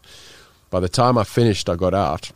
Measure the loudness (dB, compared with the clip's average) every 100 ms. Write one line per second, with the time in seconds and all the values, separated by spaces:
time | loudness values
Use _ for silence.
0 | -20 -20 -20 -20 -20 _ _ -4 -2 2
1 | 2 2 0 0 2 0 -2 -2 0 0
2 | -2 -4 -10